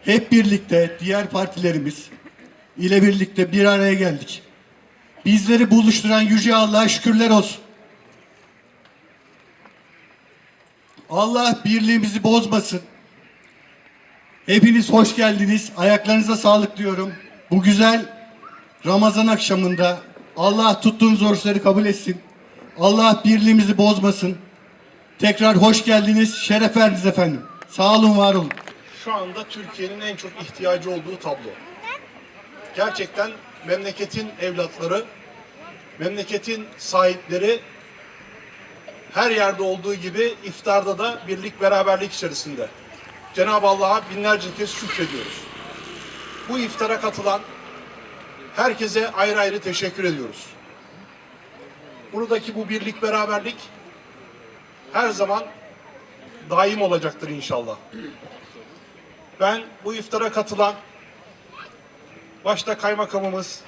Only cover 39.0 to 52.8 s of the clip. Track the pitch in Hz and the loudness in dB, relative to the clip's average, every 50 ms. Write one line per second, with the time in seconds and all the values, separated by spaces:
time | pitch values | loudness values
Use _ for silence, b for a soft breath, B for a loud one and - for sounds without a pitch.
39 | - - - 190 220 240 226 214 202 196 190 180 196 185 185 185 170 202 202 185 | -20 -8 -4 -2 -2 0 0 0 0 0 -2 -2 -4 -6 -6 -6 -6 -8 -8 -8
40 | 170 185 175 208 233 233 214 - - 196 165 - - 220 196 202 185 196 190 175 | -8 -10 -4 -4 -4 -4 -4 -8 -16 -18 -18 -10 -4 0 0 0 0 -2 -6 -4
41 | 220 233 233 220 175 175 190 185 196 214 - - 196 196 202 190 190 196 190 185 | -6 -8 -8 -10 -10 -10 -10 -10 -10 -14 -8 -2 0 2 2 2 2 2 0 0
42 | 202 196 - - 190 165 143 - - 151 143 123 113 107 - - - - - - | -2 -8 -10 -10 -10 -8 -8 -10 -12 -12 -10 -12 -12 -12 -12 -20 -20 -20 -20 -20
43 | - - - - - - - 185 185 220 214 208 202 196 196 196 196 190 208 214 | -20 -20 -20 -20 -20 -14 -4 -2 0 0 2 2 2 2 2 2 2 0 0 0
44 | 202 185 190 202 202 214 208 202 175 180 165 - 208 202 - - 226 185 - - | -2 -6 -10 -6 0 0 0 0 -2 -10 -8 -8 -8 -8 -8 -12 -10 -10 -6 -6
45 | 170 151 139 123 110 101 - - - - - - - - - - - - - - | -6 -6 -8 -10 -12 -12 -14 -16 -16 -18 -18 -18 -18 -18 -18 -18 -18 -18 -18 -18
46 | - - - - - - - - - - 247 262 233 214 - - 226 214 226 - | -18 -18 -18 -18 -18 -18 -16 -16 -12 -8 -6 -6 -6 -8 -6 -6 -4 -4 -4 -4
47 | 220 214 202 - 196 202 196 202 - - - - - - - - - - - - | -4 -8 -8 -4 -4 -4 -4 -4 -6 -12 -20 -20 -20 -20 -20 -20 -20 -20 -20 -20
48 | - - - - - - - - - - - - 233 254 214 - 226 202 185 220 | -20 -20 -20 -20 -20 -20 -20 -20 -20 -14 -6 -2 -2 -2 -2 -4 -8 -4 -2 -4
49 | 220 226 - 196 196 208 208 214 202 196 196 208 - 190 175 - 196 185 180 190 | -4 -4 -2 -2 -2 0 0 0 -2 -2 -2 -6 -8 -8 -8 -6 -8 -8 -8 -4
50 | 185 175 160 143 123 110 104 - - - - - - - - - - - - - | -4 -4 -4 -4 -8 -12 -14 -16 -20 -20 -20 -20 -20 -20 -20 -20 -20 -20 -20 -20
51 | - - - - - - - - - - - - - - - - - - - - | -20 -20 -20 -20 -20 -20 -20 -20 -20 -20 -20 -20 -20 -20 -20 -20 -20 -20 -20 -20
52 | - - 196 208 233 214 226 214 220 233 214 214 220 185 214 214 | -20 -14 -10 -10 -4 -4 -4 -4 -4 -10 -12 -12 -8 -8 -8 -8